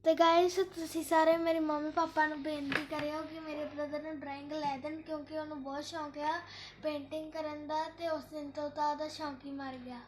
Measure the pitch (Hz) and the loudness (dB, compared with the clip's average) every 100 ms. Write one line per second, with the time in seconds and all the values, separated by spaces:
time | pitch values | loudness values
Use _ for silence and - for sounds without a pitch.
0 | 320 320 330 339 359 370 370 - 320 330 | 4 8 8 10 6 4 0 -2 -4 -4
1 | 311 320 320 330 330 330 311 302 302 311 | 4 6 8 6 4 4 2 0 0 2
2 | 320 320 302 302 294 294 277 294 285 302 | 2 4 2 2 -4 -4 -2 -2 -2 -4
3 | 294 311 311 320 311 294 294 294 294 294 | -4 -4 -6 -8 -8 -6 -6 -4 -4 -4
4 | 311 302 277 277 285 311 285 269 302 320 | -6 -8 -8 -10 -6 -2 -2 -2 -6 -8
5 | 320 311 285 311 302 302 269 277 294 330 | -6 -8 -6 -8 -6 -8 -6 -6 -6 -6
6 | 294 285 302 339 339 - - - 311 294 | -8 -4 -2 -2 -6 -14 -16 -6 -4 -4
7 | 277 311 311 320 302 302 294 311 320 320 | -6 -8 -6 -6 -6 -6 -2 -2 -2 -4
8 | 339 311 - 302 285 302 294 302 294 294 | -2 -2 -4 -8 -6 -4 -4 0 0 0
9 | 311 311 302 269 277 277 269 262 247 247 | -4 -4 -6 -6 -8 -8 -8 -8 -10 -12